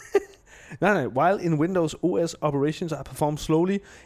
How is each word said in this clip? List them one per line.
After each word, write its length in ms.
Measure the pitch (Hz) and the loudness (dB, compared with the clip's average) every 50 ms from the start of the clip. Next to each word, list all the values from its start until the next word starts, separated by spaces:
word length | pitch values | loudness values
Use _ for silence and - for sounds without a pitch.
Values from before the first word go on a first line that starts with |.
| - - - 392 403 - - - _ _ - - - - 165 - | -18 -2 -2 -2 -2 -2 -16 -20 _ _ -20 -20 -18 -18 -6 0
Nej, 120 | 165 196 208 | 2 2 2
nej. 120 | 175 131 | 2 0
While 380 | 107 107 127 - 202 196 - - | 0 0 2 2 2 2 2 2
in 100 | 165 160 | 0 2
Windows, 420 | 143 156 175 190 180 165 151 - - | 2 0 0 2 0 0 0 -2 -2
O 240 | - 175 190 190 170 | -2 0 2 2 0
S 80 | 160 - - | -2 -4 -2
operations 520 | - 151 143 139 139 151 160 - 180 165 | -2 -2 0 2 0 0 0 -4 -6 -6
are 120 | 156 139 139 | -6 -8 -10
performed 340 | - 131 - 156 147 151 147 | -12 -4 -2 -2 -2 -2 -4
slowly 400 | - - 156 160 175 185 196 196 - - - - - | -2 0 2 2 2 2 0 -2 -4 -10 -20 -20 -8